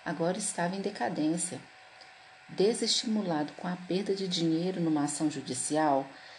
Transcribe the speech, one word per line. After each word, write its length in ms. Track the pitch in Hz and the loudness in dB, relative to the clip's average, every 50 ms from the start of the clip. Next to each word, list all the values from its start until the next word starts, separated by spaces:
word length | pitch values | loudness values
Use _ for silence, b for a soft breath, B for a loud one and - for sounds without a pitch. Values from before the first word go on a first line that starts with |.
| - | -4
Agora 320 | - 165 143 165 170 190 | -6 -2 0 0 0 0
estava 380 | 220 - - - - 170 175 190 | 0 -4 -4 -2 -2 -2 -2 -2
em 60 | 196 | -2
decadência. 800 | 190 202 202 - - 220 175 151 151 156 165 175 - - - 131 - - - - - - - B B B B B B B B B - - | -4 -4 -4 -2 -4 -2 0 0 2 2 2 0 -2 -4 -6 -10 -12 -16 -20 -20 -20 -20 -20 B B B B B B B B B -18 -12
Desestimulado 1040 | 156 - 185 214 240 - 233 214 - - - 220 220 214 196 180 160 151 151 147 | 2 4 4 4 4 2 0 0 0 0 0 0 0 0 2 0 0 0 0 -2
com 160 | - - - 180 | -6 -6 -6 -6
a 80 | 180 175 - | -6 -6 -4
perda 300 | - 170 190 208 - 196 | -2 0 0 2 0 0
de 100 | 196 190 | 0 0
dinheiro 540 | 185 175 165 165 165 160 160 175 185 185 175 | -2 0 2 2 2 2 2 0 0 0 0
numa 240 | 170 160 156 147 143 | 2 2 2 2 2
ação 260 | 143 - - 160 151 | 0 0 0 0 0
judicial, 800 | 143 143 131 - 127 123 - - 147 156 160 151 139 135 135 139 B B B B B | 0 -2 -6 -6 -6 -4 -2 0 2 4 4 6 4 4 2 -2 B B B B B